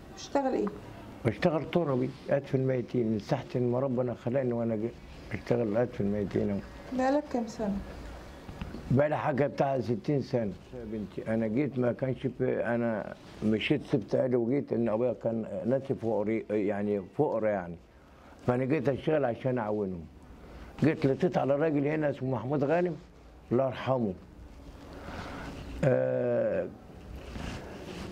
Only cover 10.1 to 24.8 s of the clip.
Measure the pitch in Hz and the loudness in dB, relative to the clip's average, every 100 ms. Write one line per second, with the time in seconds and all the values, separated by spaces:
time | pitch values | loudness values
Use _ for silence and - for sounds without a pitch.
10.1 | 147 120 123 107 87 - 127 113 110 98 | 0 2 0 0 -4 -12 -12 -8 -6 -6
11.1 | - - 113 113 110 147 123 123 113 131 | -6 -2 0 2 2 0 2 0 2 -2
12.1 | 127 135 127 127 117 107 117 120 107 - | 0 -2 0 0 0 0 0 0 0 -4
13.1 | - - - 107 107 - 151 - 135 98 | -10 -14 -2 2 2 4 0 2 0 2
14.1 | 127 131 123 117 139 113 113 117 107 123 | 2 4 4 4 2 2 2 2 2 2
15.1 | 110 117 117 107 98 107 131 131 101 110 | 0 -2 -2 -4 -4 0 0 0 -2 2
16.1 | 104 104 113 - 107 98 101 104 104 92 | 2 2 0 2 2 2 2 2 0 -2
17.1 | - 147 110 107 101 87 85 - - - | 0 2 2 2 0 -2 -10 -14 -20 -20
18.1 | - - - - 123 131 156 123 123 - | -20 -20 -8 0 2 2 2 2 0 2
19.1 | 156 127 113 131 123 107 107 98 90 80 | 2 2 0 0 0 0 0 -2 -4 -10
20.1 | - - - - - - - 147 156 139 | -16 -20 -20 -18 -16 -12 2 2 4 2
21.1 | 131 180 175 135 143 165 147 139 156 151 | 4 2 2 2 4 4 2 2 2 0
22.1 | 135 131 127 117 147 135 165 180 151 - | 0 -2 -2 0 0 4 4 2 -2 -10
23.1 | - - - - 120 131 117 - 131 110 | -20 -20 -14 0 2 2 0 0 2 2
24.1 | 90 - - - - - - | -4 -10 -18 -16 -16 -16 -16